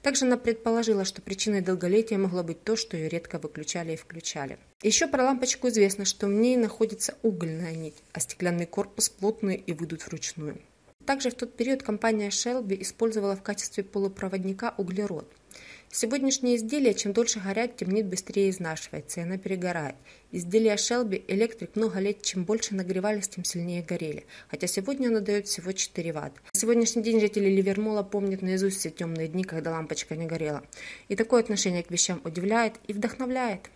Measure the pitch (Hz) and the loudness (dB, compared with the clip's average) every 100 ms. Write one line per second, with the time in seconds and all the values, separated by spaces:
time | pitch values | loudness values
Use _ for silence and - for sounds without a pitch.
0 | 285 269 254 247 233 226 226 226 226 202 | 2 2 4 4 2 0 2 2 4 2
1 | 190 - - 196 220 202 180 185 175 208 | 2 -6 -10 -4 0 2 2 0 4 4
2 | 220 196 190 180 170 165 - 220 - 170 | 4 2 2 0 -4 -4 -2 -2 -2 -4
3 | 156 170 165 160 151 156 147 175 165 160 | -2 -4 -6 -8 -8 -8 -6 -6 -4 -6
4 | - 165 - 156 139 - _ _ 214 214 | -8 -10 -8 -6 -8 -10 _ _ 2 4
5 | 320 277 254 262 254 - 254 220 196 196 | 4 4 4 4 0 0 2 6 4 4
6 | 196 - 202 202 240 254 220 - 220 208 | -4 0 2 4 6 6 2 2 -2 0
7 | - - 226 175 165 160 170 160 156 - | -6 0 0 0 -4 -4 -6 -6 -8 -12
8 | - - - - 175 175 170 - 196 - | -12 -6 -6 -2 0 0 -2 -4 -4 -2
9 | - - 202 220 196 190 - 160 165 160 | -2 0 -2 0 -2 -2 -4 -6 -6 -8
10 | - 151 - - 151 - - _ _ _ | -8 -8 -8 -8 -10 -10 -18 _ _ _
11 | - 277 - 247 233 - 247 269 269 208 | -2 0 0 -4 -10 -2 0 0 -2 0
12 | 226 220 202 - 240 254 208 190 185 - | 2 2 0 -2 -2 -2 -2 -4 -4 0
13 | 226 214 202 196 202 202 - - 196 202 | 0 2 0 -2 -4 -6 -4 -6 -4 -2
14 | 196 196 190 190 185 196 233 233 180 185 | -2 -2 -4 -2 -4 -2 -4 -2 -4 -2
15 | 202 160 - - _ - - - - - | -2 -4 -10 -20 _ -20 -20 -20 -8 -4
16 | 226 277 269 269 247 240 220 294 262 208 | 0 2 2 2 2 2 2 4 4 4
17 | 202 202 233 220 190 202 240 - 185 202 | 0 2 2 0 -2 -2 -2 -2 0 0
18 | 202 180 - 208 196 180 165 160 - 151 | 0 -4 -2 2 2 2 -6 -6 -8 -12
19 | - - 170 190 190 190 180 175 147 - | -8 -6 -4 -6 -4 -2 -2 -2 -4 -8
20 | - - _ 185 175 214 220 208 - 240 | -18 -20 _ -6 2 4 6 4 2 0
21 | 233 190 - 190 226 - 180 214 220 185 | 0 -2 -2 2 2 0 -6 0 0 2
22 | 196 208 - 185 175 220 - 190 180 185 | -2 -2 -4 -2 0 0 0 -4 -2 0
23 | 202 208 185 - 175 175 175 175 165 175 | 0 -2 -4 -6 -6 -4 -4 -6 -4 -4
24 | 156 151 - - - 151 180 - 196 277 | -4 -8 -12 -20 -12 -4 -2 -2 -2 0
25 | 247 226 202 208 202 - 180 190 - - | 2 2 2 0 0 -4 -4 -4 -4 -4
26 | 170 151 143 - - - 226 240 226 240 | -4 -4 -8 -14 -2 0 4 4 4 2
27 | 220 226 208 208 196 196 196 196 220 214 | 2 4 4 4 4 4 4 0 0 -2
28 | 196 202 196 190 190 190 196 190 160 - | -2 0 0 0 0 2 0 0 -6 -4
29 | 170 165 160 180 185 165 156 165 156 156 | -4 -4 -2 -2 -2 -4 -4 -4 -4 -6
30 | - 156 165 165 151 147 - - - - | -6 -6 -4 -2 -2 -4 -8 -16 -16 -16
31 | - 196 220 247 226 202 190 175 170 170 | -6 -2 4 4 4 0 2 0 -2 0
32 | - 180 175 160 190 226 220 220 - 208 | 0 0 -4 -4 2 2 2 -2 -8 -4
33 | 220 - 254 254 247 190 - | -4 -2 -4 -2 -2 -4 -10